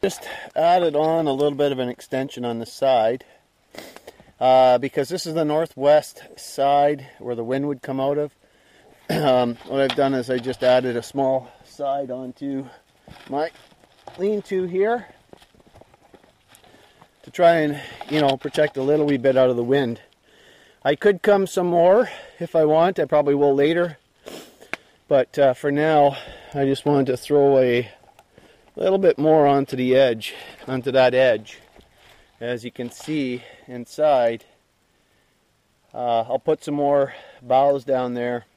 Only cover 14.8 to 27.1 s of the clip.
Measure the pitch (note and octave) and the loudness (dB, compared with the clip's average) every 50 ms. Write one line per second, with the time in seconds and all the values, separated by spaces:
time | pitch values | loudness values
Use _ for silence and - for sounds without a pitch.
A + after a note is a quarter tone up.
14.8 | G3 G#3+ A#3 A#3+ G3 - - _ _ _ - _ - _ _ _ _ _ _ - | -2 0 -2 -4 -6 -12 -20 _ _ _ -20 _ -20 _ _ _ _ _ _ -20
15.8 | - _ _ _ _ _ - - _ _ _ _ _ _ _ - _ _ _ _ | -20 _ _ _ _ _ -20 -20 _ _ _ _ _ _ _ -20 _ _ _ _
16.8 | _ _ _ _ - _ _ _ - - - - F3 E3+ E3+ E3 D#3 D3 C#3+ C#3+ | _ _ _ _ -20 _ _ _ -20 -16 -2 4 4 4 6 4 0 -2 -4 -6
17.8 | C#3 - - - - - D3 D#3 D3 C#3 C3+ C3 - C#3+ - - D3+ D3 - C#3 | -12 -18 -18 -18 -10 -4 -2 0 2 2 0 -2 -6 -8 -2 0 -2 0 -2 -4
18.8 | C3 C#3 D3+ D#3 D3 D3 C#3+ C3 A#2+ C3+ C3 C3 C3 B2+ B2+ A#2+ A#2+ A#2+ C3+ C#3+ | -2 0 0 0 2 0 0 0 2 2 4 4 4 2 2 0 0 0 0 0
19.8 | C3+ A#2 A#2 - - _ _ _ _ _ _ _ _ _ _ _ _ _ _ _ | 0 -2 -6 -8 -14 _ _ _ _ _ _ _ _ _ _ _ _ _ _ _
20.8 | _ C3+ D3+ - - G#3 G3+ F3 - G#3+ G3+ G3 G3 F3+ - F#3+ F3+ F3 E3+ E3+ | _ -2 -2 2 2 0 0 2 2 2 2 2 2 -2 -2 -4 -2 0 2 4
21.8 | E3+ F3+ F#3+ A3+ B3+ - - - - - - - E3+ E3 - E3 D#3 D3+ D3+ D#3+ | 4 6 4 4 2 -2 -6 -18 -20 -20 -14 -14 -14 -2 0 2 2 4 4 2
22.8 | E3 F#3 F#3 - D#3+ C3+ - D3+ C#3+ C#3+ C#3+ C#3+ C#3+ C#3+ C3+ C#3 C#3+ D3+ E3 F3 | 2 2 0 -2 -4 0 0 0 2 2 2 2 2 2 2 2 2 2 2 0
23.8 | F3 F3 D3 _ _ _ _ _ _ - - - - - _ _ - _ - - | -2 -4 -6 _ _ _ _ _ _ -20 -20 -20 -20 -20 _ _ -16 _ -16 -16
24.8 | _ _ _ _ _ _ D3+ C3+ B2+ _ - - C#3+ C3+ C3 - - D3 C#3+ D3 | _ _ _ _ _ _ 0 0 0 _ 0 2 2 2 2 0 -4 -2 -2 0
25.8 | D3+ D#3+ D#3 D3+ C#3+ C#3+ C#3+ - - - - - - - - C#3+ C#3 C3+ C#3 - | 0 2 4 4 4 4 2 -2 -14 -18 -20 -20 -20 -12 -4 -2 0 0 -2 -2
26.8 | - D3 D3 C#3 C3+ B2+ | 0 0 0 2 0 0